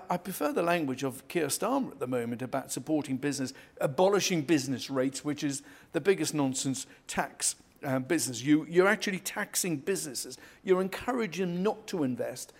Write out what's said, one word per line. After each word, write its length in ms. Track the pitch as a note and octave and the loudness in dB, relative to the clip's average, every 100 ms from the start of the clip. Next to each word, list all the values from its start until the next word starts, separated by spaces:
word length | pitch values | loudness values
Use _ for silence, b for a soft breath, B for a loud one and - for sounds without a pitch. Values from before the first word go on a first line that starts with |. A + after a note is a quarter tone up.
| - | 0
I 60 | F3+ | -4
prefer 360 | - F3+ D4 | -4 -4 -2
the 80 | C#4+ | 0
language 420 | E3+ F3 D3 B2+ | 2 2 0 -2
of 240 | C3+ A#2 - | -4 -6 -4
Keir 200 | F3 D#3+ | -2 0
Starmer 440 | - G3+ C#4 G#3+ | 0 0 0 -2
at 80 | - | -6
the 80 | B2+ | -4
moment 340 | B2+ A#2 A#2+ | -2 -2 -4
about 300 | B2 C3+ C3 | -4 -4 -4
supporting 460 | - B2+ D#3 C#3 C3 | -8 -2 -2 0 -2
business, 360 | D3 C3 B2+ B B B | -2 -2 -4 B B B
abolishing 640 | E3+ C3 F#3 G3+ F3 F3 | -2 4 6 6 4 2
business 460 | C#3 D#3+ B2+ B2 - | 4 4 4 -4 -2
rates, 360 | C3+ C3+ C3+ D3 | 0 0 0 -4
which 180 | D3 | -2
is 180 | D3 C3+ B B B | -2 -4 B B B
the 100 | E3+ | -2
biggest 320 | D3+ G3 D3+ | 2 2 2
nonsense 520 | D#3 C3+ C3 C#3 B2+ - B - | 0 0 0 -2 -4 -6 B -10
tax, 480 | - D3 - - - - - | -4 -4 -2 -4 -4 -12 -10
uh, 160 | C#3 C3 | -2 -2
business. 420 | C3 E3 B2 A#2 | 2 0 0 -2
You, 240 | C3 D3+ D3+ | 4 4 4
you're 180 | E3+ F#3+ | 4 6
actually 320 | G#3 G#3 F#3+ | 6 0 -4
taxing 560 | - - G3+ - F#3+ D3+ | -4 -6 -4 -2 -2 -2
businesses. 640 | D#3 F#3 D#3 A#2 C3+ B2+ B B | -2 -2 -2 -8 -10 -12 B B
You're 180 | - F#3 | 2 2
encouraging 720 | F#3+ - - B3+ G#3+ D#3+ F#3 | 2 -4 -2 -2 -2 -2 -2
them 100 | F3 | 0
not 220 | G3 - - | -2 -2 -6
to 160 | F#3 | -2
invest 500 | C3+ A#2+ A#2 B2+ - b | -2 -2 -4 -8 -14 b